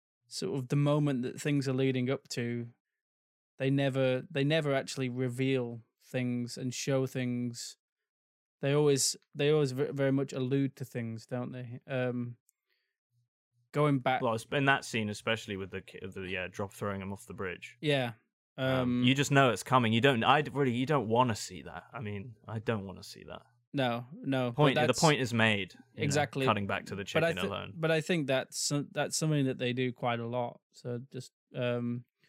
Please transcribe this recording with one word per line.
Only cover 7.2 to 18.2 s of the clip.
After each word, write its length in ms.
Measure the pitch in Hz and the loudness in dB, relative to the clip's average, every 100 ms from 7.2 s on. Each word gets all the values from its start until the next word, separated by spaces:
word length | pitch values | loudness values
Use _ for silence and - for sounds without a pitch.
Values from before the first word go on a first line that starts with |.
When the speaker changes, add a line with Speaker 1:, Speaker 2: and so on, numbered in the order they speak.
| 123 123 123 120 - - _ _ _ _ _ _ _ _ | -2 -2 -4 -6 -12 -14 _ _ _ _ _ _ _ _
Speaker 1:
They 120 | 139 | 0
always, 420 | 147 147 139 - - _ 147 | 4 4 4 2 -4 _ 0
they 160 | 143 | 4
always 220 | 156 139 | 4 2
ve-, 180 | 127 147 | 0 -2
very 200 | 139 139 | 0 2
much 220 | 139 135 | 2 0
allude 420 | 135 127 139 139 - | -2 0 2 0 -4
to 80 | 131 | -8
things, 420 | 123 113 113 - | -6 -6 -8 -6
don't 240 | 123 123 | -6 -6
they? 280 | 127 120 123 - | -8 -10 -12 -6
Um, 480 | 131 127 123 120 120 _ _ _ _ _ _ _ _ _ _ _ _ _ | -2 -2 -2 -6 -10 _ _ _ _ _ _ _ _ _ _ _ _ _
going 280 | 147 147 135 | 0 2 2
back 220 | 131 131 | 2 0
Speaker 2:
Well, 120 | 123 | 0
it's 120 | 113 - | -2 -2
in 140 | 147 139 | 0 2
that 200 | 139 - | 2 0
scene, 240 | 117 107 | -4 -4
especially 460 | 104 117 113 - 95 | -4 -2 -4 -4 -8
with 140 | 95 | -8
the 100 | 95 | -10
ki-, 180 | - - 98 | -12 -14 -12
the, 80 | 98 92 | -10 -6
yeah, 200 | 92 90 | -6 -6
drop 240 | - 98 | -6 -8
throwing 280 | - 104 98 | -6 -6 -6
him 100 | 95 | -8
off 120 | 98 - | -10 -12
the 80 | |
bridge. 440 | 90 92 85 - - | -8 -8 -8 -14 -6
Speaker 1:
Yeah. 320 | 151 139 120 117 | -2 0 -2 -8